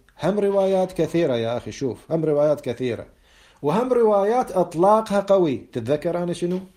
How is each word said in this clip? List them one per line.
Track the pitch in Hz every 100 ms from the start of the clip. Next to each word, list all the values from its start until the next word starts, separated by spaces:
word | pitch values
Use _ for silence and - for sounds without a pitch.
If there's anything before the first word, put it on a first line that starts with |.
| _ -
هم | 202 208
روايات | 202 196 190 190 185
كثيرة | 180 160 170 160 120
يا | 113 120
أخي، | -
شوف، | - 135 98 -
هم | 165
روايات | 156 147 151 143
كثيرة. | 127 117 127 101 - _ _ _ _ _
وهم | 143 196 254
روايات | 240 220 202 202 247 -
إطلاقها | 185 180 156 190 220 220 202
قوي. | 196 196 165 113
تتذكر | - 127 113 147 175 175
أنا | 175
شنو؟ | 170 175 185 185